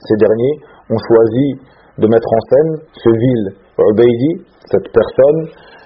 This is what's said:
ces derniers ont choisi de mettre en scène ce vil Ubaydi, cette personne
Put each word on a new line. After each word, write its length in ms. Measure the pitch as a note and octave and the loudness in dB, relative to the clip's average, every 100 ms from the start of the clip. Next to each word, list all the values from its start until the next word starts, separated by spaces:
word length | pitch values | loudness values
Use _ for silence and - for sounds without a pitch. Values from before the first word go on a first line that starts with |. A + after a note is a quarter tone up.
ces 160 | - G#2+ | -4 0
derniers 380 | G#2+ A2 C3 D3+ - - - | 0 0 -2 -6 -12 -18 -8
ont 140 | A2 - | -6 0
choisi 360 | A2+ A2+ A#2+ C#3 B2+ _ _ _ - | 2 2 0 -4 -6 _ _ _ -4
de 60 | A2 | 0
mettre 220 | A2+ - | 0 0
en 100 | A2 - | -4 0
scène 220 | C3+ D#3+ D#3 - - | 0 0 -4 -14 -4
ce 60 | A#2 | -2
vil 300 | A2+ B2+ A#2+ F#2+ - _ - | 0 0 -2 -4 -12 _ -2
Ubaydi, 720 | F#2+ G#2+ A#2+ A#2 D3 F3 - _ - | 0 2 2 2 -2 -6 -12 _ -4
cette 160 | G2 - A#2 | -4 -2 -2
personne 560 | - - C#3 D#3+ D#3 - - - | 0 2 2 0 -6 -16 -20 -20